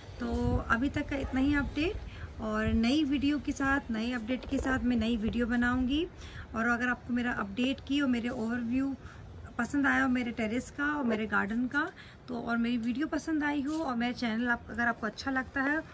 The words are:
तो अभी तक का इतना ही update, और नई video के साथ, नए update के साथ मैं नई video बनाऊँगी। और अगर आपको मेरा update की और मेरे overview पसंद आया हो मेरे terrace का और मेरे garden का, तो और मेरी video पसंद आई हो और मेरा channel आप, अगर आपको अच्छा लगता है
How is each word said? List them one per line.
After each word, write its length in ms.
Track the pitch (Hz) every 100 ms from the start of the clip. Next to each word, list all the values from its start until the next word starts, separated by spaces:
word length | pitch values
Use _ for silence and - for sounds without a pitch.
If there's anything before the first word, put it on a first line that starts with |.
| - -
तो 380 | 240 240 240 247 -
अभी 200 | 226 277
तक 180 | 302 294
का 80 | 277
इतना 220 | 269 262
ही 160 | 269 294
update, 840 | 254 - 330 440 - - - -
और 240 | 220 214 220
नई 380 | 226 226 294 285
video 340 | 285 277 294
के 120 | 294
साथ, 400 | 277 269 277 -
नए 200 | 220 233
update 360 | 247 214 254 -
के 80 | 262
साथ 220 | 269 262
मैं 160 | 240 240
नई 180 | 220 233
video 280 | 214 214 233
बनाऊँगी। 580 | 240 240 254 247 294 359 - - - - 220
और 120 | 233
अगर 220 | 233 247
आपको 240 | 240 -
मेरा 180 | 240 240
update 460 | - 202 196 254 269 -
की 140 | 285
और 60 | 277
मेरे 200 | 240 233
overview 640 | 254 226 247 233 254 277 262 - - - - - -
पसंद 300 | 233 285 269
आया 160 | 254
हो 60 | 269
मेरे 220 | 254 240
terrace 360 | 226 220 240 -
का 140 | - 294
और 160 | 294 240
मेरे 200 | 214 214
garden 380 | 208 196 220 247
का, 200 | 285 339 - - - -
तो 80 | 240
और 200 | 233 233
मेरी 200 | 233 247
video 280 | 226 247 311
पसंद 360 | 311 - 311
आई 180 | 294 294
हो 220 | 269 311
और 120 | 311 233
मेरा 180 | 240
channel 340 | 240 233 220 240
आप, 160 | 233 -
अगर 180 | 214 240
आपको 200 | 226 220
अच्छा 240 | - 269
लगता 300 | 262 254 277
है 220 | 269 311 311